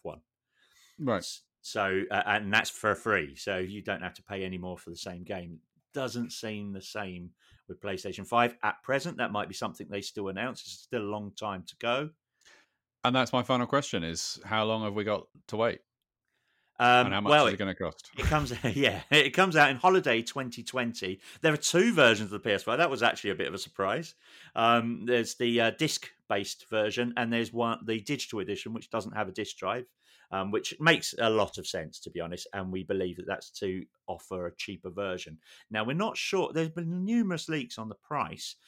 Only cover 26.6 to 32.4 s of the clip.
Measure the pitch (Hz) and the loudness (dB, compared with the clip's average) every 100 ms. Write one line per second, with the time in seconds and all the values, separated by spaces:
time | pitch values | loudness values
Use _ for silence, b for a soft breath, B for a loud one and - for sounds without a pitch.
26.6 | - 110 107 110 120 120 117 117 113 113 | -4 0 0 0 -2 -2 0 0 0 0
27.6 | 117 113 110 110 101 143 - 107 92 95 | -2 -2 -2 -4 -2 -6 -4 -6 -4 -6
28.6 | 113 113 - 113 101 104 98 92 101 - | -6 -10 -6 -6 -4 -4 -4 -4 -8 -6
29.6 | 92 117 123 _ b b b 95 95 107 | -4 -4 -8 _ b b b -4 -2 -2
30.6 | - - 156 160 - - 113 110 98 - | -4 0 2 2 0 0 2 2 0 -4
31.6 | 87 90 80 - - 85 82 90 | -8 -6 -8 -12 -12 -8 -8 -8